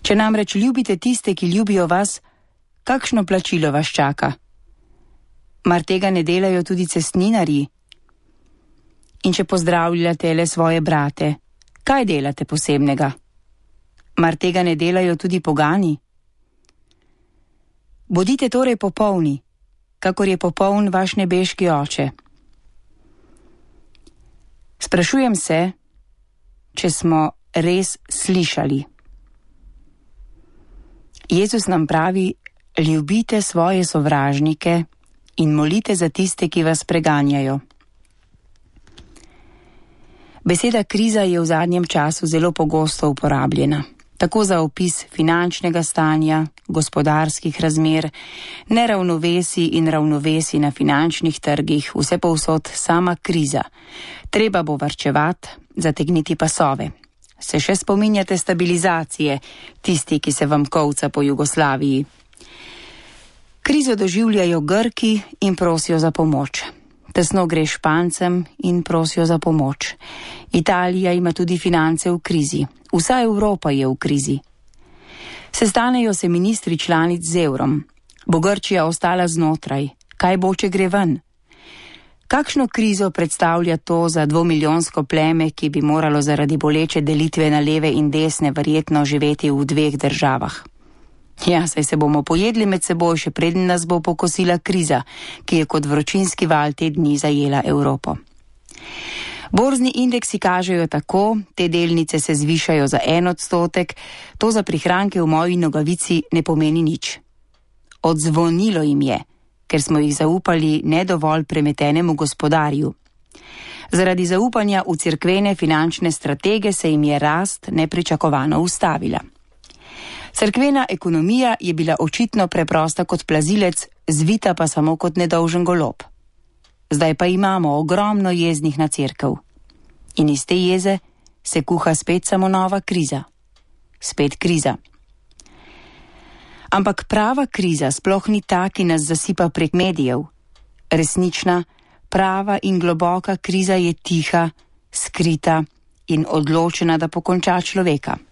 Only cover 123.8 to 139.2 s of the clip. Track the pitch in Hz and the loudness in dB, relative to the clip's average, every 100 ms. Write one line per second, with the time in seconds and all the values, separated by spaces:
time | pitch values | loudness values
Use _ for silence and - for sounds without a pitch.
123.8 | - _ - 151 160 220 196 170 160 - | -10 _ -4 0 2 2 0 0 -2 0
124.8 | 151 160 180 165 175 170 165 175 175 180 | 0 0 -2 0 0 0 0 0 0 0
125.8 | 131 - - - _ _ _ _ _ _ | -2 -6 -18 -20 _ _ _ _ _ _
126.8 | _ 147 160 151 180 185 196 190 156 147 | _ 0 2 2 0 2 2 2 0 0
127.8 | 156 185 208 208 190 175 170 151 156 143 | 0 0 2 0 0 2 0 0 -2 0
128.8 | 151 - 135 135 135 139 _ - - _ | -2 -2 -4 -2 -4 -4 _ -20 -20 _
129.8 | - - - - 151 139 - 180 180 185 | -20 -20 -10 0 2 0 0 0 2 2
130.8 | 190 196 _ _ _ _ - 165 143 170 | 0 -2 _ _ _ _ -4 -4 0 0
131.8 | 165 156 - 175 - 190 190 190 185 196 | 0 0 0 -2 0 0 2 2 0 -2
132.8 | - 180 147 139 - _ _ _ _ _ | -2 -2 -2 -4 -10 _ _ _ _ _
133.8 | _ _ - - 143 - 175 165 143 - | _ _ -10 -2 -2 0 0 0 0 -4
134.8 | _ _ _ _ _ - - - - - | _ _ _ _ _ -20 -20 -20 -20 -20
135.8 | - - - - - - - - - 196 | -20 -20 -20 -20 -20 -20 -20 -20 -2 0
136.8 | 202 196 - 214 214 262 269 - 185 151 | 0 -2 -2 0 0 0 -2 -2 -2 0
137.8 | 139 147 190 196 - 208 - 180 190 - | -2 -2 0 0 0 -2 0 -2 0 0
138.8 | 175 160 147 165 | 0 0 0 -4